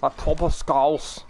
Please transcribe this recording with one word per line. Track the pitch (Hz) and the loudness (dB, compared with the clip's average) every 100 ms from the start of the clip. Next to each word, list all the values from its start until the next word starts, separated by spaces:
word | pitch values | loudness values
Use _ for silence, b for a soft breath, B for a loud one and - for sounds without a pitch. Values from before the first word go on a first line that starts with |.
A | 143 | -2
proper | - - 151 170 | -2 -2 2 2
Scouse. | - - 139 139 156 - - | 0 0 2 2 2 -4 -14